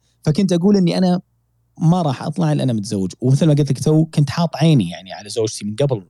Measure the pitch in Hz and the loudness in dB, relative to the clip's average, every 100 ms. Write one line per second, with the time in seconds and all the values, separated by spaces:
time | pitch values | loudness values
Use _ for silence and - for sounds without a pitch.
0 | _ _ 156 156 190 175 196 202 170 180 | _ _ -2 0 2 2 2 4 2 2
1 | 180 180 - _ _ _ _ - 160 180 | 0 0 -4 _ _ _ _ -2 0 2
2 | 151 120 143 165 156 143 131 110 98 101 | 0 -4 -6 -4 -2 0 -2 -4 -4 -4
3 | 92 - 123 139 165 143 143 135 156 156 | -4 -4 0 2 4 2 0 -2 2 2
4 | 160 - 143 - 170 - 160 139 85 82 | 2 0 -2 -2 -4 0 2 4 2 -6
5 | 92 82 104 117 107 - 104 107 139 110 | -14 -16 -8 -4 -4 -4 -8 -4 -2 -4
6 | 90 | -8